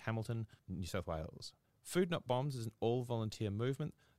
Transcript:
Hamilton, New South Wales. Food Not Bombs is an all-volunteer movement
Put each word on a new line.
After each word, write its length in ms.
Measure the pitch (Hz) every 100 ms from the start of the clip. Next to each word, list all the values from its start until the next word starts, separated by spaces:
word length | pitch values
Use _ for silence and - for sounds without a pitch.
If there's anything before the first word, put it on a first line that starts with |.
Hamilton, 420 | - 113 110 113 107 - -
New 180 | 90 90
South 220 | 98 87
Wales. 440 | 80 80 - - - _ _
Food 260 | - 175 185
Not 200 | 165 -
Bombs 260 | 123 143
is 120 | 131 113
an 60 | -
all-volunteer 720 | 113 127 120 117 110 - 107
movement 440 | 104 123 139 151 - _